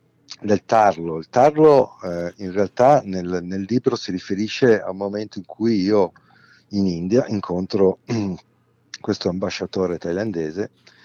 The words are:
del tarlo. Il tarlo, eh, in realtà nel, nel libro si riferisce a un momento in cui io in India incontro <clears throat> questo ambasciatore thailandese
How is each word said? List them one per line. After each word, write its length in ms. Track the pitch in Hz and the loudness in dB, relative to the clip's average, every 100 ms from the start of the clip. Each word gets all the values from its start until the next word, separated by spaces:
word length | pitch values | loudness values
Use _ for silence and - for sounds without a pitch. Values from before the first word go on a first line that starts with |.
| _ _ _ - | _ _ _ -8
del 220 | 104 101 - | -2 -2 2
tarlo. 520 | 113 104 85 85 80 | 4 4 2 -4 -8
Il 120 | - | -2
tarlo, 680 | 120 147 151 156 139 104 - | 4 4 6 6 6 4 -4
eh, 320 | 95 87 87 95 | -8 -6 -8 -8
in 140 | 95 | -6
realtà 500 | 95 98 - 127 147 | -2 -2 4 4 4
nel, 360 | 101 92 87 90 | 2 -6 -4 -6
nel 220 | 87 95 98 | -6 -8 -2
libro 280 | 123 - 117 | 0 0 -2
si 160 | - | -4
riferisce 680 | 90 - 98 107 - 127 104 | -8 -6 -6 -4 2 4 4
a 100 | 87 | 0
un 60 | 95 | -6
momento 400 | 101 104 107 104 | -6 -6 -8 -12
in 80 | 87 | -16
cui 360 | - 113 107 | -4 0 2
io 320 | 92 107 87 - _ _ _ _ _ | 2 2 2 -4 _ _ _ _ _
in 160 | 101 95 | -2 0
India 400 | 85 90 120 - | -2 0 0 0
incontro 720 | 104 - 87 92 107 95 95 - | -4 -4 -6 -2 2 2 0 -4
<clears throat> 320 | 117 98 87 _ _ _ _ _ - | -4 -4 -8 _ _ _ _ _ -10
questo 300 | - 101 98 | -6 -4 -4
ambasciatore 680 | 92 95 - 92 98 92 82 | -4 -6 -6 -6 -4 -4 -4
thailandese 760 | 85 90 110 85 78 87 110 _ _ _ | -6 -4 -4 -6 -6 -6 -10 _ _ _